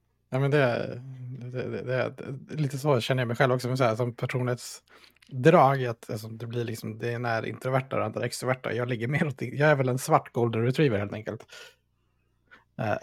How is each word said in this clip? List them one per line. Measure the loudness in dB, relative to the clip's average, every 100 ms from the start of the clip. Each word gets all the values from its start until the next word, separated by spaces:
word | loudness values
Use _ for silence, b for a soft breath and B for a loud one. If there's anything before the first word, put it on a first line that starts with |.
| _ _ -4
Ja, | 0
men | 2
det, | 4 4 2 -4 -8 -12 -14 -12 -12 -8
det, | -6 -6
det, | -6
det, | -2 -2 -2 -4
det, | -10 -12 -8 -4
lite | -2 0
så | 2 2
känner | 2 0
jag | 0
mig | 2
själv | 4
också, | 2 0
men | 2
så |
här, | 2 2
som | -2 -4
personlighetsdrag, | -4 -2 -2 -4 -8 -16 _ -20 -20 _ -12 2 6 8 8 4
att, | -2 -6 -8
alltså, | -8 -8
det | -10 -8
blir | -6
liksom, | -6 -6 -8 -6
det | -4
ena | -4 -2
är | -2 -4
introverta | -4 0 0 0 -2
och |
det | -2
andra | -2
är |
extroverta. | -4 -4 -2 -2 -2
Jag | -4 -2
ligger | -2 -2
mer | 0 -2
åt, | -4
jag | -6 2 4
är | 6
väl | 2
en | 0
svart | 2 2 2
golden | 0 0 2
retriever | 0 4 2 2
helt | -2
enkelt. | -6 -8 -10 -12 B B B _ _ _ _ _ _ _ b _ -6
Eh, | -4 -2